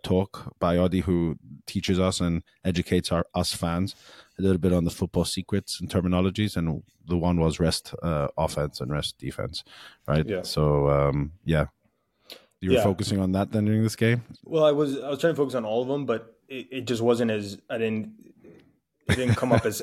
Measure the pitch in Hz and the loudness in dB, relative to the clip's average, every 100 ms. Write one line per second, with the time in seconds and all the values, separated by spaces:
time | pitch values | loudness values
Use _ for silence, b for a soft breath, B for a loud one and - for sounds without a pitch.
0 | - 92 98 - - - 87 87 90 92 | 0 0 0 -6 -16 -2 2 4 2 2
1 | 85 87 85 - - 67 - 98 92 92 | 2 2 0 -4 -12 -20 -8 -4 0 2
2 | 92 - 87 82 b b 92 87 - 90 | 2 2 0 -2 b b -4 -2 0 0
3 | - 85 - 90 90 - - 85 98 B | 0 -2 -2 -2 -2 -2 -2 -2 -4 B
4 | B B B - 95 92 90 87 85 - | B B B -2 0 2 4 2 2 -2
5 | 90 90 85 - - 101 - - 87 95 | -2 0 -2 -4 -4 -4 -4 -10 -4 -2
6 | 90 90 95 92 104 90 82 73 - _ | 0 2 0 0 -2 -2 -2 -4 -10 _
7 | 80 87 87 87 80 76 82 - - - | -4 0 2 2 2 2 0 0 -6 -6
8 | 85 76 69 - 80 - 73 - 64 73 | -2 -2 -2 -2 -4 -2 -6 -6 -6 -4
9 | - - 67 - - - B B B B | -6 -8 -10 -8 -8 -10 B B B B
10 | - 76 78 92 - - 76 73 71 71 | 0 0 0 -2 -4 0 4 4 4 4
11 | 71 71 71 - - 78 73 _ _ _ | 2 0 -4 -6 0 0 0 _ _ _
12 | _ _ B B B _ 185 123 104 92 | _ _ B B B _ 0 2 2 0
13 | 101 101 92 95 101 110 104 110 110 - | -2 0 0 0 0 0 2 2 0 0
14 | 113 120 - - - 160 151 147 147 135 | 0 0 -4 -16 -4 2 4 4 0 -2
15 | 135 139 170 151 135 123 110 117 127 143 | -6 0 2 2 0 -2 -2 -2 0 -2
16 | 127 110 - - - 131 117 131 117 113 | -2 -4 -6 -20 -14 -14 -10 -8 -4 0
17 | 120 120 117 107 101 101 - 120 113 110 | 2 2 2 -2 -4 -10 -8 -4 -2 -2
18 | 107 - - _ - - _ _ _ _ | -6 -14 -20 _ -20 -20 _ _ _ _
19 | - 127 123 110 - 113 110 101 | -2 0 2 2 4 2 2 -4